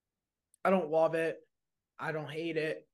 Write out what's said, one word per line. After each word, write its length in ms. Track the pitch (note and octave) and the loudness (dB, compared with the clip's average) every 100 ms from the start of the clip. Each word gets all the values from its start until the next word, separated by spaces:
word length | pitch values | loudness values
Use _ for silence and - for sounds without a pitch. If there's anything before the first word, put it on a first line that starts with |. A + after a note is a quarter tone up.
| _ _ _ _ _ _ | _ _ _ _ _ _
I 60 | F3+ | 2
don't 200 | F#3+ D#3 | 2 2
love 260 | D#3+ D#3+ E3 | 2 4 2
it. 220 | E3 - - _ _ _ _ - | -2 -4 -12 _ _ _ _ -10
I 140 | D3 | -6
don't 180 | D#3 C#3+ | -6 -6
hate 260 | D#3 E3 D#3 | -6 -4 -2
it. 300 | D#3 - - | -2 -6 -10